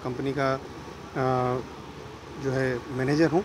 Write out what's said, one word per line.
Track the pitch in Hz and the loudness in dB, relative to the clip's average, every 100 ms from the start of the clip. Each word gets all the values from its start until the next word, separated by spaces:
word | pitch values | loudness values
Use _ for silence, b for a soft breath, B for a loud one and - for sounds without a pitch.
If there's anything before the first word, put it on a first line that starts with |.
कंपनी | 131 123 135 135 | -6 -2 -2 2
का, | 135 | 2
अ, | 135 - - - - - - 131 127 123 127 117 - - - - - - - | 0 -4 -12 -12 -12 -8 0 2 4 2 0 -4 -12 -14 -14 -14 -14 -12 -6
जो | 135 | -2
है | 131 131 123 113 | 2 2 0 -4
मैनेजर | 127 131 147 160 | -2 2 6 6
हूँ | 160 | 6